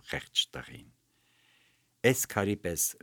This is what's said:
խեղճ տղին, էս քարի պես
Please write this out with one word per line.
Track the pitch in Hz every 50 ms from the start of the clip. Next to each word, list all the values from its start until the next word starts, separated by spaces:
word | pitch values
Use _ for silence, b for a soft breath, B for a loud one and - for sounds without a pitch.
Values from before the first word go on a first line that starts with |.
խեղճ | - - - 135 - - - - -
տղին, | - - 127 123 - - 120 - - - _ _ _ b b b b b b b b b b b b b b b b b b -
էս | 120 131 - -
քարի | - - 104 101 101 104 -
պես | - 87 85 80 - - - -